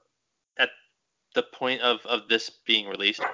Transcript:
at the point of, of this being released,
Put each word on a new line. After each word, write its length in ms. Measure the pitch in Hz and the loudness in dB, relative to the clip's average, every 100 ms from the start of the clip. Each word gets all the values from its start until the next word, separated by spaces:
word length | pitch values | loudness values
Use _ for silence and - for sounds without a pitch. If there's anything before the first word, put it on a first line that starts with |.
| _ _ _ _ _ - | _ _ _ _ _ -2
at 120 | 127 - _ _ _ _ _ | -2 -2 _ _ _ _ _
the 80 | 123 | -4
point 400 | - - 127 127 | -4 -4 -4 0
of, 240 | 123 110 - | 0 0 -2
of 220 | 117 104 | -4 0
this 240 | 113 - | 0 0
being 360 | - - 110 101 | -10 0 0 0
released, 360 | 95 104 - - | -2 -2 -2 -4